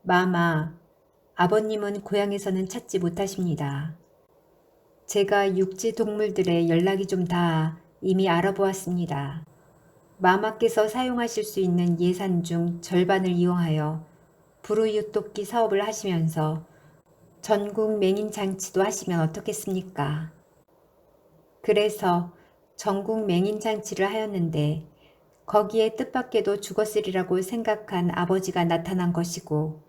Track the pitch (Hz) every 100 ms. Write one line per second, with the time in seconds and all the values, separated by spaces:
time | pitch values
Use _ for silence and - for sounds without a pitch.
0 | - 180 185 175 170 156 156 - _ _
1 | _ _ _ - 175 208 220 214 208 202
2 | 196 202 202 202 196 190 185 247 - 190
3 | 175 170 196 190 180 143 143 139 156 160
4 | _ _ _ _ _ _ _ _ _ _
5 | _ 208 196 202 196 185 190 190 226 220
6 | 214 208 214 185 175 170 170 165 185 196
7 | 196 190 175 175 175 160 160 160 _ _
8 | 185 185 190 170 185 196 196 190 - 180
9 | 165 147 139 151 160 _ _ _ _ _
10 | _ _ 185 185 220 214 226 226 214 233
11 | 254 247 233 233 214 - 185 175 175 165
12 | 175 180 196 175 170 170 170 170 - 185
13 | 180 190 185 175 175 180 170 156 151 156
14 | 160 _ _ _ _ _ - 214 220 214
15 | 208 214 202 - 196 240 226 196 214 214
16 | 202 170 160 165 156 156 - - - _
17 | _ _ _ _ - 208 202 202 220 214
18 | 190 196 214 208 196 190 - 185 196 214
19 | - 170 160 185 202 208 - 190 185 -
20 | 143 151 160 - _ _ _ _ _ _
21 | _ _ _ _ _ _ - 190 208 214
22 | 190 175 175 - _ _ _ _ - 196
23 | 202 220 208 175 196 214 220 214 214 185
24 | 196 220 214 196 165 160 147 156 156 _
25 | _ _ _ _ - 208 208 226 220 220
26 | - 254 247 226 196 202 202 190 214 214
27 | 190 185 180 185 185 233 226 214 - 185
28 | 175 170 175 190 190 180 170 170 170 185
29 | 175 170 175 170 - 151 156 156